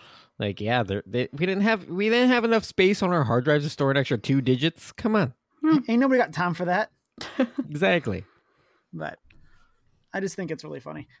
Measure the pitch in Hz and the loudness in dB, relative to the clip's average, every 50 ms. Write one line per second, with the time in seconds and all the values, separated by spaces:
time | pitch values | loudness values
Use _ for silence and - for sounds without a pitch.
0 | - - - - - _ _ - 110 104 95 - 104 107 123 123 110 92 98 101 | -20 -20 -20 -20 -20 _ _ -6 -6 -6 -4 -4 -4 -2 0 0 0 0 -4 -6
1 | - 95 107 123 127 - - 139 170 185 190 196 202 226 220 196 165 - 175 185 | -6 -4 -4 -4 -4 -4 -4 -4 -4 -2 0 0 2 2 0 0 -2 -8 -6 -2
2 | 208 220 226 240 247 254 254 240 226 226 226 220 - - - - 185 190 208 - | 0 2 2 4 4 4 2 2 2 2 2 2 0 -2 0 2 4 4 4 2
3 | 202 175 180 165 135 107 117 123 123 151 151 147 143 156 - - 143 135 135 139 | 2 2 2 2 2 2 2 2 2 4 2 2 2 -2 -2 0 0 2 2 2
4 | 131 - 139 107 - - 135 139 123 127 127 123 139 165 - - - - - - | 2 0 -2 -2 0 2 2 2 4 2 2 2 2 -2 -2 -4 -18 -18 -14 -4
5 | - 226 220 214 160 127 - _ _ _ _ - - 311 320 285 247 - 226 240 | -2 2 2 2 2 0 -4 _ _ _ _ -4 2 4 4 4 4 2 2 2
6 | 269 269 262 247 220 - 151 - 180 175 160 170 180 170 180 196 220 - _ _ | 2 4 4 2 2 0 0 -4 -2 -2 -2 -2 -2 -2 0 -2 -2 -4 _ _
7 | _ _ _ - - - - - 254 240 - - 254 - 151 143 190 190 185 165 | _ _ _ -16 -16 -12 -4 -4 -4 -4 -2 -10 -10 -8 -4 -2 0 2 2 0
8 | - 117 95 87 95 _ _ _ _ _ _ _ _ _ _ _ _ _ - 80 | 0 -2 -6 -6 -8 _ _ _ _ _ _ _ _ _ _ _ _ _ -14 -10
9 | 78 - - - _ _ - - - - _ _ _ _ _ _ _ _ _ _ | -10 -10 -10 -12 _ _ -20 -20 -20 -20 _ _ _ _ _ _ _ _ _ _
10 | _ _ - 196 190 185 - - 185 156 160 - - 151 147 139 - 147 156 156 | _ _ -8 -6 -6 -6 -6 -6 -8 -8 -8 -10 -10 -14 -14 -12 -12 -14 -14 -14
11 | 143 _ _ _ | -16 _ _ _